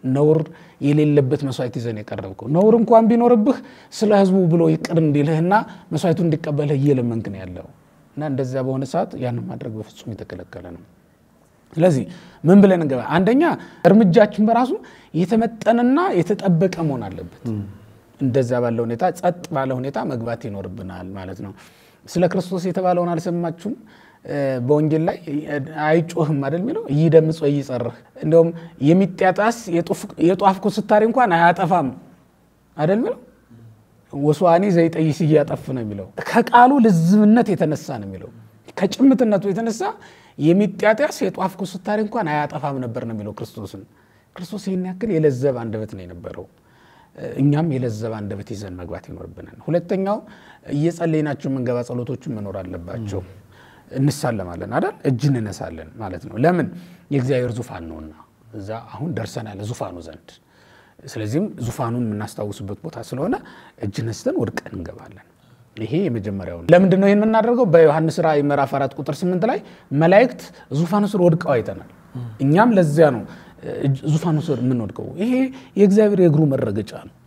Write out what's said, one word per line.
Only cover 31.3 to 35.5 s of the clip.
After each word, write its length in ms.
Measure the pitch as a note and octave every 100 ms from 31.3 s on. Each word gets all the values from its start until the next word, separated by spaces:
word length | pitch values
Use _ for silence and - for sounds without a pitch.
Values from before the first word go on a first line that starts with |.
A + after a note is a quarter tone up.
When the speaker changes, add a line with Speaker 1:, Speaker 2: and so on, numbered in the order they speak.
Speaker 1:
አያጠፋም» 560 | E3+ E3+ F3 F3+ F3+ C3+ - - _ _ _ _ _ _ -
አይደል 220 | D#3 G3+
የሚለው? 200 | F#4 C5 - _ _ - - - _ _ _
«ወስዋኔ 520 | C#3+ D3 D3 F3+ E3+ G3+
ዘይጠይስ 480 | E3+ E3 E3 D#3+ C#3
እያጠፍ» 420 | D#3 D3+ C#3